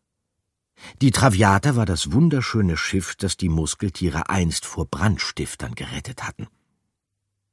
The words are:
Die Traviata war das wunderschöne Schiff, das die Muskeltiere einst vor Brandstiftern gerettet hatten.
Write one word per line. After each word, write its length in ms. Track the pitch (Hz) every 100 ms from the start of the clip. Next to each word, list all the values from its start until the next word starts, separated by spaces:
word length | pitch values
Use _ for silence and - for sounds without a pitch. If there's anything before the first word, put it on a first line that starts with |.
| _ _ _ _ _ _ _ _ - -
Die 120 | 135
Traviata 640 | - 139 95 104 98 147 123
war 100 | 104
das 260 | 87 -
wunderschöne 640 | 92 165 143 117 113 95 80
Schiff, 380 | - - 90 -
das 220 | 98 -
die 100 | 92
Muskeltiere 800 | 80 78 - 101 - 90 78 -
einst 380 | 98 85 78 -
vor 180 | - 80
Brandstiftern 880 | - 101 90 - - 73 - 60
gerettet 500 | - 65 67 - -
hatten. 240 | - - - _ _ _ _ _ _ _ _ _ _